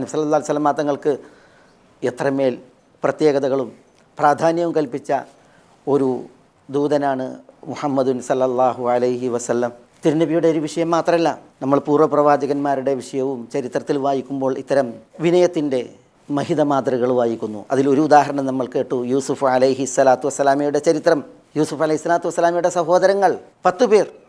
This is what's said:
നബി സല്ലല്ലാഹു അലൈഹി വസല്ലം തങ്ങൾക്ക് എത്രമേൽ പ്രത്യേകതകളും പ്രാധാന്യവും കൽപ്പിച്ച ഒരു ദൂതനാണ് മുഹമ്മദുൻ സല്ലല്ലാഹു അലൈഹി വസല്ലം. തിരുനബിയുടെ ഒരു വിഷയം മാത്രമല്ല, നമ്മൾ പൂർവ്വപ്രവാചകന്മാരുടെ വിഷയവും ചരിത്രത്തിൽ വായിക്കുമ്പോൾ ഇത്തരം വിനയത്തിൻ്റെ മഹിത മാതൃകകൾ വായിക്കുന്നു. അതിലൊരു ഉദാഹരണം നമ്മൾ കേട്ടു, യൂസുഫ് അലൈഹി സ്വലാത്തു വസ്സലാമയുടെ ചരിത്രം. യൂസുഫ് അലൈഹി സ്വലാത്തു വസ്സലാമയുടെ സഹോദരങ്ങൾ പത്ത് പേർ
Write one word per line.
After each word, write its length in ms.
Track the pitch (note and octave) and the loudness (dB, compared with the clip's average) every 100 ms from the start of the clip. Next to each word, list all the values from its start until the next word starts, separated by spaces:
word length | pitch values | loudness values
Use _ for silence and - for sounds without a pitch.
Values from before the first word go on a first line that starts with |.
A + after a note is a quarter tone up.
നബി 100 | B2+ | -2
സല്ലല്ലാഹു 280 | D3+ D3+ D3+ | -4 -2 -2
അലൈഹി 80 | - | 0
വസല്ലം 220 | D3 D3 D3 | -2 0 0
തങ്ങൾക്ക് 340 | D3 C#3 D3+ B2+ - _ _ _ _ _ _ _ | -2 -2 -2 -4 -8 _ _ _ _ _ _ _
എത്രമേൽ 520 | B2+ - C#3 C#3 C3 A2+ - _ _ _ | -6 -4 -2 0 0 -2 -10 _ _ _
പ്രത്യേകതകളും 680 | C#3 - D#3 C#3 C3 C3+ A2+ - _ _ _ - | -4 2 2 2 0 -2 -4 -10 _ _ _ 0
പ്രാധാന്യവും 560 | D3 C#3 D#3+ E3 E3+ D#3 | 2 2 0 0 -2 -2
കൽപ്പിച്ച 340 | C#3+ C#3+ - C3+ - _ _ _ _ _ - | -2 -6 -4 -4 -6 _ _ _ _ _ -2
ഒരു 220 | C#3 C3+ A#2+ - _ _ _ - | 0 2 -2 -8 _ _ _ -8
ദൂതനാണ് 580 | C#3 D3 D3 C#3+ C3 B2+ B2+ - _ - | -4 0 0 0 -4 -6 -12 -20 _ -14
മുഹമ്മദുൻ 460 | B2 D3 C3+ C3 B2 - | -8 -2 0 0 -2 -2
സല്ലല്ലാഹു 540 | C3 C3 B2 B2+ A#2 B2 B2 | 0 0 2 0 0 -2 0
അലൈഹി 340 | B2 B2 B2+ A#2+ | 0 -2 -4 -4
വസല്ലം. 360 | - A#2+ A#2+ A#2+ _ _ | -2 -2 -4 -6 _ _
തിരുനബിയുടെ 440 | E3 D3+ D#3 E3 E3 | 0 0 0 2 2
ഒരു 120 | D#3+ | 0
വിഷയം 300 | D3+ F3 E3 E3 | -4 -4 -2 0
മാത്രമല്ല, 340 | D#3+ E3+ D#3+ - - _ | 2 2 0 -2 -10 _
നമ്മൾ 160 | C3+ C#3 D3+ | 0 0 2
പൂർവ്വപ്രവാചകന്മാരുടെ 1040 | D3 D3+ D3 D3 C#3+ C3+ C#3+ C#3+ C3+ C3 C3 | 2 4 4 4 2 0 -2 -2 -2 -2 -4
വിഷയവും 400 | A#2 C3+ C3 B2+ A#2 | -4 -4 -4 -6 -8
ചരിത്രത്തിൽ 440 | C#3+ B2 C#3 A#2+ C#3+ | -8 -6 -4 -4 -2
വായിക്കുമ്പോൾ 540 | C#3 C3+ B2+ C#3 C3 C3 | -2 -2 -4 -4 -2 -4
ഇത്തരം 300 | C3+ C#3 B2 A2+ - - | 0 0 0 -6 -18 -4
വിനയത്തിൻ്റെ 640 | E3 F3+ F3+ F3 D3 C3 A#2 - _ _ - | 2 4 2 0 -2 -4 -6 -14 _ _ -8
മഹിത 320 | C#3+ C#3 D3+ | -6 -2 0
മാതൃകകൾ 500 | C#3+ C#3 C3 B2+ B2 B2 | 0 0 0 0 0 0
വായിക്കുന്നു. 400 | A#2 A2+ A2 G#2 - | 0 -2 -6 -10 -4
അതിലൊരു 300 | B2+ C#3 C3+ D3+ | 0 2 2 6
ഉദാഹരണം 380 | D3 C#3 C#3+ C3+ | 4 4 -2 -4
നമ്മൾ 160 | C3 A#2+ | -4 -4
കേട്ടു, 320 | C#3+ B2+ C3 B2 | -4 -4 -4 -2
യൂസുഫ് 340 | C3+ C3 C3 C3+ | -2 -2 -2 0
അലൈഹി 400 | B2+ C3+ C3 C3 | 2 2 2 -2
സ്വലാത്തു 420 | - C3 B2+ C#3+ | 2 4 4 0
വസ്സലാമയുടെ 520 | C#3+ C#3 C#3 C#3+ C#3+ | 0 2 2 0 0
ചരിത്രം. 400 | D#3 D#3 E3+ D#3 - - _ D3 | 2 2 2 2 -2 -16 _ -4
യൂസുഫ് 260 | D#3 D3 D#3 | -4 -2 -2
അലൈഹി 160 | D#3 | -2
സ്വലാത്തു 240 | E3 E3+ E3+ | 0 -2 -2
വസ്സലാമയുടെ 420 | E3+ E3+ F3 F3 F3+ | 0 0 2 0 0
സഹോദരങ്ങൾ 540 | D#3+ F3+ F#3 G3 F#3 B2+ - _ F3+ | 2 4 4 4 2 0 -6 _ -2
പത്ത് 200 | F3+ A#3+ | 2 4
പേർ 140 | G#3 - - | 4 2 -6